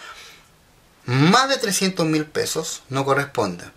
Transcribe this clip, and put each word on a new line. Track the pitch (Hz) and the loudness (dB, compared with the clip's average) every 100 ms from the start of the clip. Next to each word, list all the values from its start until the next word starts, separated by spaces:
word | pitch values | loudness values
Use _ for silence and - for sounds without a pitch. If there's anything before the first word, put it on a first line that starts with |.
| - - - - _ _ _ _ _ _ - | -18 -18 -20 -20 _ _ _ _ _ _ -2
más | 127 156 233 269 | 4 6 6 4
de | 269 | 0
trescientos | 208 190 190 185 160 | -2 0 -2 0 0
mil | 156 151 | 0 -2
pesos | - 156 156 160 - - | -4 -4 -4 -6 -10 -6
no | 131 139 | -4 0
corresponde, | 139 139 - 104 87 - | 0 0 -2 -2 -4 -14